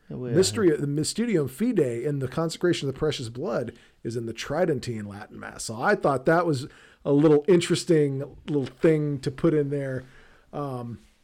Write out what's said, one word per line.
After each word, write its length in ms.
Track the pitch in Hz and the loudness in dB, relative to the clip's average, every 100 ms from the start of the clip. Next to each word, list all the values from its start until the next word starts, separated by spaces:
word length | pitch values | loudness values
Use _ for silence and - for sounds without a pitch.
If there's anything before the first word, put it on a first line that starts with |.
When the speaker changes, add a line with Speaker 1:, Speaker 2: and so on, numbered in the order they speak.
| - | -14
Speaker 1:
Oh, 140 | 135 123 | -10 -2
yeah. 80 | |
Speaker 2:
mystery, 360 | 156 190 220 180 147 | 2 2 4 4 4
the 100 | 143 | 0
Mysterium 600 | 147 147 - 240 175 131 | -2 -2 -2 0 0 -2
Fidei 560 | - 240 202 127 117 | -2 0 2 0 0
in 140 | 147 143 | -4 -4
the 100 | 127 | -4
consecration 580 | - 165 - 175 170 139 | -4 -4 0 0 0 -2
of 80 | |
the 40 | 131 | -2
precious 320 | 156 143 113 | -2 -2 -8
blood 420 | 123 190 208 113 - _ _ | -8 -4 -4 -6 -10 _ _
is 160 | - 117 | -8 -6
in 80 | 113 | -8
the 80 | |
Tridentine 720 | 110 - 151 180 127 123 110 101 | -10 -6 -2 0 0 -4 -8 -10
Latin 340 | 87 - 104 | -12 -16 -14
Mass. 240 | 104 - | -14 -12
So 160 | - 113 | -10 -2
I 140 | 165 | 0
thought 320 | 214 151 131 170 | 2 2 2 2
that 180 | 170 | 2
was 240 | 175 135 151 - - _ - | 2 -2 -4 -16 -20 _ 0
a 60 | |
little 300 | 143 156 147 151 | 4 6 6 6
interesting 720 | 175 - 170 - 156 143 135 143 - - | 4 4 -2 2 4 4 -2 -8 -12 -4
little 200 | 147 127 | -2 -2
thing 520 | - 170 156 147 139 | 2 4 4 0 -2
to 100 | 127 | -4
put 240 | 131 165 | 0 2
in 160 | 156 139 | 2 0
there. 340 | 143 135 131 131 - - _ _ | -2 -4 -6 -10 -20 -20 _ _
Um, 460 | 147 143 123 120 113 _ _ | -8 -8 -8 -10 -12 _ _